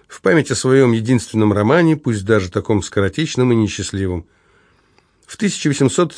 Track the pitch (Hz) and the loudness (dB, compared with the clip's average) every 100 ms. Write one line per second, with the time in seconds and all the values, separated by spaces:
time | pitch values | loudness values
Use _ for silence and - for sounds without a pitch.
0 | - - 190 170 - 123 127 135 131 113 | -20 -4 2 2 0 -2 2 2 2 0
1 | 110 123 - 110 107 101 107 165 165 151 | 0 0 0 0 2 2 2 2 2 0
2 | 131 107 95 107 90 104 - 104 - - | -2 -2 0 0 0 -4 -2 -2 -2 -2
3 | 98 117 156 - 127 117 104 - 95 98 | -2 -2 -4 -2 0 2 0 -4 -8 -6
4 | 95 87 - _ _ _ _ _ _ _ | -6 -6 -10 _ _ _ _ _ _ _
5 | _ _ - - 202 - 151 139 135 - | _ _ -20 -6 -4 -2 -2 2 2 2
6 | 170 | -2